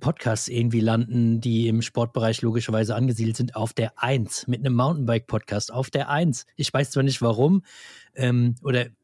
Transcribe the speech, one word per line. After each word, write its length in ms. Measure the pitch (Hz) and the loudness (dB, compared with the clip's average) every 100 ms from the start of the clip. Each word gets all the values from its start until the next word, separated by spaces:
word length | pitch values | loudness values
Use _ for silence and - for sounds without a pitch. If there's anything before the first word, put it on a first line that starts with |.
Podcasts 480 | 143 - 120 110 - | -2 -2 -2 -2 -2
irgendwie 320 | 120 117 113 | 0 2 2
landen, 600 | 110 113 120 120 117 113 | 2 2 2 2 2 2
die 280 | 120 113 117 | 2 2 2
im 120 | 113 | 0
Sportbereich 600 | 117 - 117 120 113 110 | 0 -2 -2 0 0 0
logischerweise 540 | 117 117 117 110 107 110 | 0 -2 0 0 0 0
angesiedelt 400 | 127 113 113 113 | 0 0 -2 -2
sind, 180 | 123 | -4
auf 180 | 110 113 | -4 -6
der 300 | - 113 - | -4 -4 -4
Eins, 460 | 123 135 101 - - | -2 -2 -2 -6 -4
mit 120 | 117 | -2
einem 140 | 135 | 0
Mountainbike-Podcast 1000 | 120 135 160 117 117 - - - 104 - | 2 2 0 0 -2 -2 -6 -4 -6 -6
auf 160 | 120 131 | -6 -4
der 180 | 139 135 | -4 -2
Eins. 380 | 151 170 113 - - | 0 0 -2 -8 -8
Ich 160 | 143 | -4
weiß 160 | 135 139 | -2 0
zwar 140 | 135 | 0
nicht, 180 | 135 131 | 0 2
warum, 400 | 117 110 143 190 - - - - - - | 0 2 4 2 0 -18 -20 -20 -14 -4
ähm, 400 | 123 123 120 117 | 0 2 2 0
oder 240 | 139 123 120 - | 0 0 -2 -8